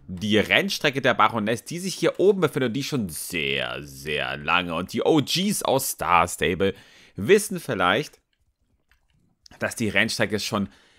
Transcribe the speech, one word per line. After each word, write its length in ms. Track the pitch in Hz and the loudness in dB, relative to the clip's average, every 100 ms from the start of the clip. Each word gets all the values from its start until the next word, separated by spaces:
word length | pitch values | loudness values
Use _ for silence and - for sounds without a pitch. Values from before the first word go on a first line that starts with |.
| - | -14
die 300 | 92 208 107 | -8 2 2
Rennstrecke 640 | 87 104 190 - 156 135 | 4 2 2 -2 -2 0
der 120 | 127 | 2
Baroness, 500 | 104 107 113 104 117 | 4 4 2 -2 -2
die 160 | - 170 | -4 -8
sich 160 | 185 - | -8 -2
hier 240 | 160 - | -2 4
oben 220 | 185 196 | 2 4
befindet 280 | 151 143 127 | 0 0 -2
und 40 | |
die 100 | 117 | -2
schon 260 | 135 143 98 | -4 -4 -4
sehr, 760 | 76 - 85 71 69 62 64 | -6 -6 -4 -2 -2 -4 -6
sehr 540 | 73 67 71 73 65 71 | -12 -12 -6 -4 -4 -4
lange. 360 | 73 85 87 82 | 0 0 0 -4
Und 180 | 95 | -4
die 100 | 117 | 0
O 180 | - 156 | 2 2
Gs 420 | - 165 202 - | 2 -2 -2 -2
aus 260 | - 131 - | 0 0 -2
Star 380 | - 78 87 87 | -4 2 4 4
Stable 460 | - 78 87 98 - - - - - | 0 -2 2 0 -2 -12 -20 -18 -6
wissen 440 | 104 208 208 180 | 4 4 4 -6
vielleicht, 600 | - 107 90 107 151 - _ _ _ _ _ _ _ _ _ _ _ _ _ - | -6 0 2 2 -2 -12 _ _ _ _ _ _ _ _ _ _ _ _ _ -8
dass 160 | 107 - | -8 -2
die 140 | 110 | 0
Rennstrecke 500 | 92 110 - 104 104 | 2 0 0 -2 -2
schon 300 | - 107 98 - _ | -2 -2 -2 -6 _